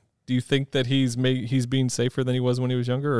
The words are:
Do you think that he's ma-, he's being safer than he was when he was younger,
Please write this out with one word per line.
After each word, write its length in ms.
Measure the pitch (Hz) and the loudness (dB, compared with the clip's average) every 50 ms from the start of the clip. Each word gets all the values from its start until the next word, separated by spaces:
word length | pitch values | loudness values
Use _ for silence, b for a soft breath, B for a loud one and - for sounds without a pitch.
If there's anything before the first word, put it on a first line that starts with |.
| _ _ _ _ _ | _ _ _ _ _
Do 80 | - 127 | -2 -2
you 80 | 123 | -2
think 300 | - - 143 135 135 - | 0 0 0 0 0 0
that 160 | - 135 123 | -2 -2 0
he's 280 | 123 135 135 131 123 117 | 2 2 2 2 2 0
ma-, 100 | 123 131 127 131 127 110 | 0 0 0 0 0 -2
he's 220 | 117 135 131 120 | -2 0 0 0
being 220 | 120 131 135 131 123 | 0 0 0 0 0
safer 340 | - - 123 127 - 139 131 | 0 0 -2 0 0 -2 -2
than 100 | 127 123 | 0 0
he 60 | 127 | 0
was 200 | 123 127 123 127 | 0 0 0 0
when 120 | 127 127 | -2 -2
he 40 | 127 | -2
was 120 | 123 123 | -2 -2
younger, 260 | 123 123 135 143 147 135 113 | -2 -2 -2 -2 0 2 2